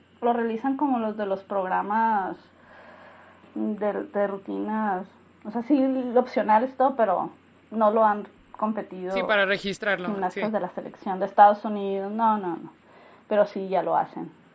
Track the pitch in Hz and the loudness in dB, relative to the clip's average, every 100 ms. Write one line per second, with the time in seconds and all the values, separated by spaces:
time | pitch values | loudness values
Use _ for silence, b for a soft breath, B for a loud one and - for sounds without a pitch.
0 | _ - 240 233 233 226 269 269 294 247 | _ -4 0 0 0 -2 -2 0 0 0
1 | 220 214 202 190 - 196 185 185 196 214 | -2 -4 -4 -4 -4 -4 0 -2 0 0
2 | 226 214 185 - - - B B B B | 2 0 -2 -8 -16 -20 B B B B
3 | B B B B - 220 220 202 208 196 | B B B B -14 -6 -4 -2 -4 -4
4 | - 202 202 196 196 196 202 220 214 185 | -4 -2 -2 -4 -8 -6 -4 -2 -2 -2
5 | 202 - _ _ 214 226 233 285 262 262 | -6 -18 _ _ -10 -6 0 2 2 0
6 | 247 233 247 - 208 214 262 - 262 269 | 0 2 2 0 4 4 2 0 0 2
7 | 214 175 175 - _ _ - 214 214 220 | 2 0 -2 -8 _ _ -8 0 2 4
8 | 220 208 196 - - - 220 214 - 185 | 4 2 -6 -16 -20 -6 -4 -4 -8 -8
9 | 180 190 185 208 190 196 196 185 208 185 | -4 -2 2 2 2 0 -2 -6 -2 -2
10 | 180 202 185 202 208 214 175 - - - | -2 -4 -4 -2 -4 -2 -6 -8 -12 -10
11 | - 185 196 - 208 208 220 208 196 196 | -6 -4 0 8 8 8 0 -4 -4 -4
12 | 196 220 226 214 185 165 - - b b | -4 0 0 0 -2 -8 -10 -20 b b
13 | b b b 214 208 196 190 185 170 165 | b b b 2 2 0 -2 -2 0 0
14 | 170 - 165 - - | -2 -6 -14 -16 -20